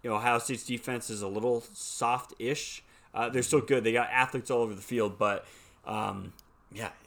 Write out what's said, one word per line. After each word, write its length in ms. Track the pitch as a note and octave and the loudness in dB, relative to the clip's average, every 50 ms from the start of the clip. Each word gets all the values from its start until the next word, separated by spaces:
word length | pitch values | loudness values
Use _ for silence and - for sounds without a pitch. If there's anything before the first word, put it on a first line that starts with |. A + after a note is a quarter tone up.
| - | -4
You 80 | A#2+ | -2
know, 60 | G#2+ | 0
Ohio 240 | G#2+ A2+ A#2+ A#2+ A#2 | 0 2 2 0 0
State's 240 | A#2 - C3 A2+ - | 0 -2 -4 -6 -4
defense 440 | - B2 A#2 - C3 B2 A#2+ - - | -4 -6 -6 -4 -4 -6 -6 -6 -6
is 140 | A2 G#2 G2+ | -8 -6 -6
a 60 | F#2+ | -4
little 340 | G2+ G#2+ A2 B2 A#2+ A#2 - - - | -4 0 2 2 2 0 -2 -6 -14
soft-ish. 1120 | - - - - - B2 A#2 B2 C3 - - - - A2+ B2 D3+ D3+ - - - - - - - - - - - | -12 -10 -8 -6 -2 0 0 0 0 -2 -6 -10 -6 -2 -2 -2 -2 -4 -8 -10 -14 -16 -18 -20 -20 -18 -8 -4
Uh, 140 | - A#2 A#2+ | -2 -2 0
they're 140 | B2+ B2+ A#2+ | 2 0 2
still 180 | - D#3 C#3+ | 4 4 4
good. 240 | A#2 - C#3 B2+ G#2+ | 4 4 4 4 4
They 80 | A2+ A2+ | 4 4
got 180 | A#2+ A#2+ - | 4 2 2
athletes 400 | - B2+ B2+ B2+ - C3 A2 - | 4 2 2 2 0 -4 -2 0
all 100 | C3 A#2+ A#2 | 2 2 2
over 120 | A2 G#2 | 2 -2
the 80 | F#2 G2 | -6 -6
field, 360 | - B2 A#2 G#2+ G2+ F#2+ - | -2 0 2 2 2 2 2
but, 280 | G#2+ G2+ G2+ F#2+ - - - - - - - _ - | 2 2 2 0 -4 -10 -20 -20 -20 -20 -20 _ -8
um, 460 | - G#2+ A2 G#2+ G2+ G2 G2 F#2+ F2+ - - - _ - _ _ - G2 | -6 -4 -2 -2 -2 -4 -4 -8 -10 -14 -16 -20 _ -20 _ _ -16 -10
yeah, 160 | G#2 A2+ F#2+ - - - | -8 -8 -8 -8 -12 -18